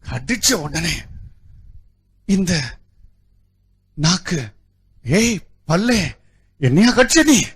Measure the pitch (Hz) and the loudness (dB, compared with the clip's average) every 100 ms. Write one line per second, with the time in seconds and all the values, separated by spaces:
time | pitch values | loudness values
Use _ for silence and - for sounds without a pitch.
0 | - - - 233 - 233 147 160 165 - | -10 -12 -6 -2 0 -2 -4 -6 -6 -8
1 | - - - - - - - - - _ | -10 -18 -20 -20 -20 -20 -20 -20 -20 _
2 | _ _ - 196 180 170 123 - _ _ | _ _ -4 -2 0 -4 -4 -14 _ _
3 | - _ _ _ _ _ _ _ _ - | -20 _ _ _ _ _ _ _ _ -4
4 | 151 180 - 170 113 _ _ _ _ _ | -2 -2 -4 -6 -8 _ _ _ _ _
5 | - 160 233 208 - _ - 165 226 233 | -2 2 2 -2 -8 _ -2 0 2 0
6 | 156 - _ _ _ _ 131 143 233 247 | 0 -8 _ _ _ _ 2 4 4 4
7 | 247 - 311 254 - | 2 4 4 4 2